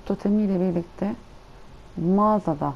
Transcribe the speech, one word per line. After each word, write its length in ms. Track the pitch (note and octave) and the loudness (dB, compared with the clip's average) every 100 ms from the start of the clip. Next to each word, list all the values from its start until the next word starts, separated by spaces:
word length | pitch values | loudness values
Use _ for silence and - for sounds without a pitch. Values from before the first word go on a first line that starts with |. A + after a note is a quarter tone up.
| - | -6
totemiyle 540 | G3 G3+ G#3 G#3+ F#3+ | -2 0 2 2 2
birlikte 560 | F#3 F3 E3+ - G3+ A#3 - - - - - - - - | 2 0 -4 -4 -6 -6 -12 -20 -20 -20 -20 -20 -14 -4
mağazada. 760 | E3+ G3 G#3+ G#3+ G3+ D3 C#3+ | 2 4 4 4 0 -2 -4